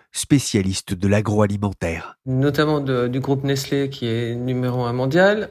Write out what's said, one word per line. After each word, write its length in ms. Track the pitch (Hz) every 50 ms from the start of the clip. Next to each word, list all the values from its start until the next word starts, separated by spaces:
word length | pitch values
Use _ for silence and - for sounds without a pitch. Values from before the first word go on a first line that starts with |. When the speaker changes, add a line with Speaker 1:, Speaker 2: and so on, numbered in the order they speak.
| _ _
Speaker 1:
spécialiste 840 | - - - - 151 139 - - - 107 95 92 95 - - - 101
de 120 | 90 95 98
l'agroalimentaire. 1080 | 101 104 104 104 104 107 107 98 101 101 104 104 95 - - 85 82 82 - - - _ -
Speaker 2:
Notamment 540 | 131 131 131 135 147 143 160 151 151 156 147
de, 280 | 139 135 131 123 123 120
du 120 | 123 135
groupe 240 | 131 139 143 135 135
Nestlé, 480 | 139 139 135 135 - 143 139 139 135
qui 160 | 135 - 120 117
est 260 | 113 117 120 117 120
numéro 520 | 120 123 127 127 127 127 123 123 127 123
un 80 | 120 120
mondial, 560 | 127 131 135 139 175 185 202 208 214 202 -